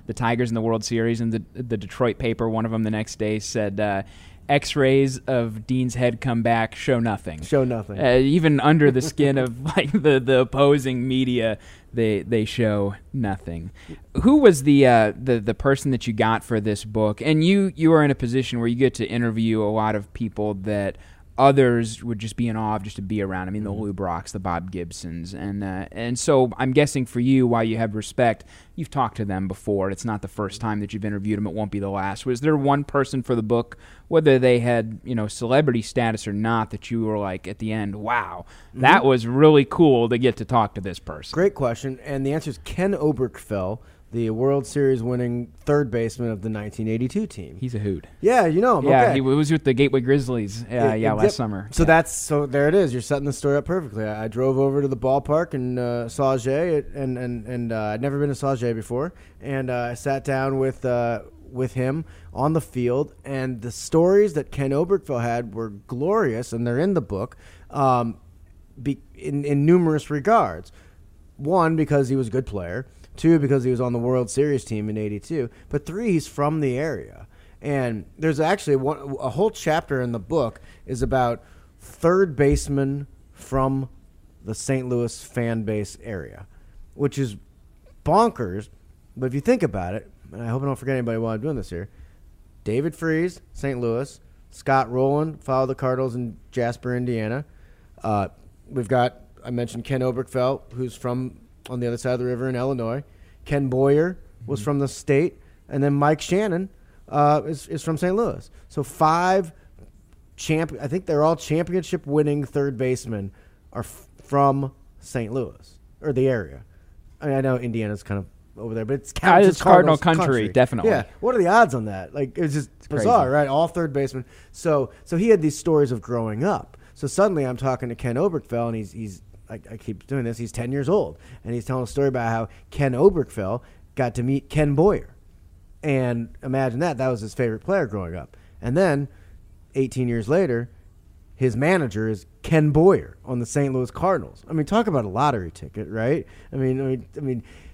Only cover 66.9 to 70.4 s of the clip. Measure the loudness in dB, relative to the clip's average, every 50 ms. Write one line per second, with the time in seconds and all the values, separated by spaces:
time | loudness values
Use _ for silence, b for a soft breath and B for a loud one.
66.9 | 0 -2 -2 -4 -6 -6 -6 -8 -10 b b b b b b b -4 0 2 2
67.9 | 2 2 0 -2 -6 -10 -16 -20 -20 -20 -20 -20 -20 -20 -20 -20 -20 -8 -6 -6
68.9 | -6 -6 -10 -16 -20 -14 -8 -6 -6 -4 -2 0 0 2 6 6 6 6 6 4
69.9 | 2 0 -2 -4 -6 -2 2 4 4 4